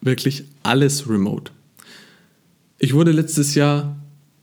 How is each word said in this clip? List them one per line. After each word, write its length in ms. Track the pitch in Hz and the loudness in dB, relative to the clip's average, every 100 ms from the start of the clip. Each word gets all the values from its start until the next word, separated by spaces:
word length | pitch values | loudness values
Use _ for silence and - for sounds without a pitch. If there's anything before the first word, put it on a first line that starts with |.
wirklich 440 | 127 127 135 - - - | -4 -2 -2 -4 -10 -10
alles 460 | 110 131 139 143 113 | -2 2 2 0 -2
remote. 420 | 104 101 101 - - _ _ - - - _ _ _ _ _ _ - | 0 0 -4 -10 -20 _ _ -20 -20 -20 _ _ _ _ _ _ -4
Ich 160 | 139 | 0
wurde 160 | 143 170 | 2 4
letztes 440 | 156 160 151 143 | 2 0 -2 0
Jahr 420 | 147 147 147 143 - - - _ _ | 2 2 0 -4 -8 -14 -20 _ _